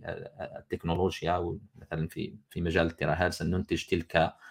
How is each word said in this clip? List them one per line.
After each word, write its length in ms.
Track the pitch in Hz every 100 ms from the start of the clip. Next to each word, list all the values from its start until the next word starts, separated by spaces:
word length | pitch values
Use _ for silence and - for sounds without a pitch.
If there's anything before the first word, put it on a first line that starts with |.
آه، 540 | 85 80 - - - 73
التكنولوجيا، 1000 | - - 82 85 92 - 85 87 87 - - -
مثلًا 280 | - 80 80
في، 260 | 82 82 - -
في 100 | -
مجال 260 | 85 85 82
التيرا 260 | - 78
هرتز 300 | 78 90 -
أن 80 | 82
ننتج 340 | 90 - 82
تلك، 320 | - 87 82 85
آه، 180 | 80 - -